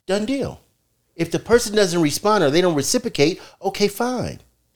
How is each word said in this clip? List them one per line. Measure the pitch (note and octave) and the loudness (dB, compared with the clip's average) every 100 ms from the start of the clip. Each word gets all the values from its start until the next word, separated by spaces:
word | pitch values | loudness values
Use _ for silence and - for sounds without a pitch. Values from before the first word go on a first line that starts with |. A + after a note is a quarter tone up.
| - | -4
done | G3+ G#3+ | -2 0
deal. | C#4 A3 D2+ _ _ _ _ _ - | -4 -4 -8 _ _ _ _ _ -6
If | E3 | -4
the | E3 | -4
person | - A#3 A3+ | 2 2 2
doesn't | G#3+ F#3+ F3 | 2 2 2
respond | D3+ C3+ G3+ G#3+ | 0 0 0 2
or | D3 | 4
they | D#3 | 4
don't | F#3 D3+ | 2 0
reciprocate, | C3 B3 A#3 - D3 F#3 - _ | 0 -2 -2 0 0 0 -12 _
okay, | G3 F#3+ G3+ | -8 -2 -2
fine. | - B3 B3 F2 - - _ _ | 0 -4 -4 -6 -10 -18 _ _